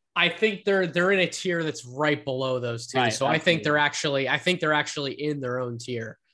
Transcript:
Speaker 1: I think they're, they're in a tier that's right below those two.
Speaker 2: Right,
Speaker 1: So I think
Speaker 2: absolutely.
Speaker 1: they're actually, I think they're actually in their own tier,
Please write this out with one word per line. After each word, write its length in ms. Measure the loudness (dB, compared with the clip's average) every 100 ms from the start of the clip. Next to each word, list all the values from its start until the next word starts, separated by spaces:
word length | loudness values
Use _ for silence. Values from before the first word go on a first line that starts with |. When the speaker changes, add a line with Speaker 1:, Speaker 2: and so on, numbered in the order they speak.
| _
Speaker 1:
I 140 | 0 0
think 360 | 2 0 0
they're, 220 | 0 2 2
they're 240 | 2 2
in 80 | 4
a 80 | 2
tier 380 | 0 -2 -2
that's 200 | -2 -4
right 400 | -10 -2 0 0
below 360 | -2 -2 -2 -2
those 260 | -2 -6 -4
two. 120 | 0
Speaker 2:
Right, 140 | 2
Speaker 1:
So 140 | 2 2
I 60 |
think 80 | 2
Speaker 2:
absolutely. 240 | 4 2
Speaker 1:
they're 140 | 2 2
actually, 500 | 2 2 -2 0 0
I 100 | 0
think 220 | 0 0
they're 120 | 2
actually 480 | 2 0 -4 -6 -4
in 200 | -4 -4
their 180 | -4 -4
own 180 | -4 -6
tier, 420 | -6 -6 -8 -12 _